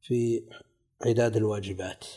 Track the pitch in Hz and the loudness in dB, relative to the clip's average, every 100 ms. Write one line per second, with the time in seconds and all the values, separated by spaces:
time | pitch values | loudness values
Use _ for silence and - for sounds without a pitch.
0 | - 123 117 113 - - - _ _ _ | -2 0 2 0 -4 -20 -20 _ _ _
1 | 117 113 117 107 107 104 95 92 92 - | 0 4 4 4 2 0 -4 -6 -8 -10
2 | - | -16